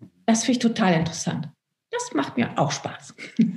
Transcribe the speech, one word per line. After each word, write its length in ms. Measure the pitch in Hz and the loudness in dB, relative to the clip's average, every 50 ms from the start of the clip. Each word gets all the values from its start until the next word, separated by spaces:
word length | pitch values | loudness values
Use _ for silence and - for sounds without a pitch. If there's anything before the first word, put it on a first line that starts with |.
| - - _ _ - | -20 -20 _ _ 0
Das 180 | - 226 220 - | 2 2 2 4
finde 80 | - 247 | 2 0
ich 60 | 247 - | 2 2
total 320 | 226 226 - 220 185 170 | 0 2 4 4 4 4
interessant. 540 | 160 165 165 - - - 170 - - - - - _ _ _ _ _ _ - | 4 2 0 -4 -4 -6 -4 -4 -4 -6 -8 -12 _ _ _ _ _ _ -8
Das 240 | - 480 - - - | -8 -8 -8 -4 -4
macht 220 | 294 285 - - 247 | -4 -4 -2 -2 -4
mir 200 | 226 226 - - | -4 -2 0 0
auch 140 | 165 - - | 0 0 0
Spaß. 420 | - - - - - - - - - - - - - - - - | -4 -6 -10 -10 -10 -16 -20 -20 -18 -18 -14 2 2 2 2 6